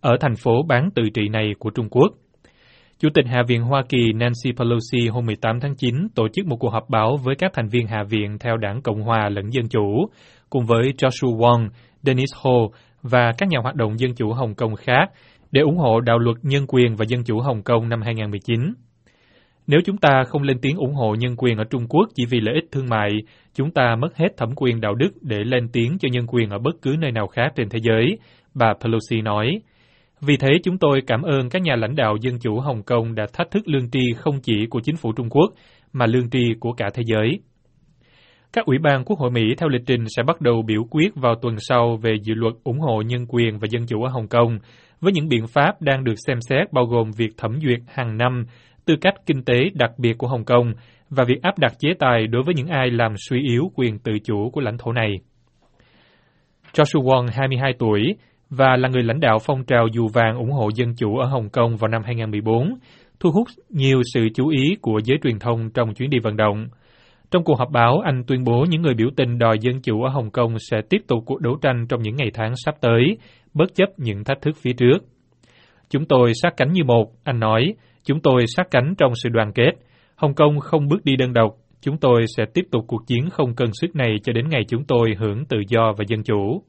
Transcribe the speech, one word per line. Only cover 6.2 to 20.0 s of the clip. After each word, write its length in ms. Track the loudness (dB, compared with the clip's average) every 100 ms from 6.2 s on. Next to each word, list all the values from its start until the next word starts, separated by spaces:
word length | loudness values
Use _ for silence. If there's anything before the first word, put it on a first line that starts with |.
| -2
chức 180 | -2 -4
một 100 | -2
cuộc 100 | -2
họp 140 | -4 -2
báo 280 | 0 0 0
với 100 | -2
các 160 | -2 -2
thành 140 | -2 -2
viên 180 | -2 -2
Hạ 160 | -6 -4
viện 260 | -4 -4 -6
theo 160 | -4 -4
Đảng 260 | -4 -4
Cộng 180 | -4 -4
hòa 280 | 0 0 0
lẫn 220 | -2 -4
Dân 180 | -4 -2
chủ, 380 | 0 0 0 -2 _ -20 _ _
cùng 160 | -4 0
với 260 | 2 2 2
Joshua 380 | 0 0 -2 4
Wong, 320 | 4 4 2 -8 _ _
Dennis 280 | 0 0 -2 -2
Ho 140 | 2 2 2 -4 _ _
và 300 | 0 2 2 2
các 100 | 0
nhà 100 | 0
hoạt 120 | -2
động 240 | -2 -2 0
dân 160 | -2
chủ 180 | -2 -2
Hồng 220 | -2 -4
Kông 200 | -2 -4 -4
khác 340 | 2 2 2 _ _ _ _
để 80 | 2
ủng 180 | 4 2
hộ 220 | 4 2
đạo 180 | 4 4
luật 180 | 2 0
nhân 220 | 0 -2 2
quyền 280 | 4 4 2
và 80 | -2
dân 120 | -2
chủ 160 | -2 -2
Hồng 220 | -2 -4
Kông 260 | 0 0 0
năm 140 | -4
hai 120 | -4
ngàn 160 | -6 -6
mười 100 | -6
chín. 160 | -2 -2 -2 -6 _ _ _ _ _ _ _ _ 0
"Nếu 140 | 2
chúng 120 | 2
ta 280 | 2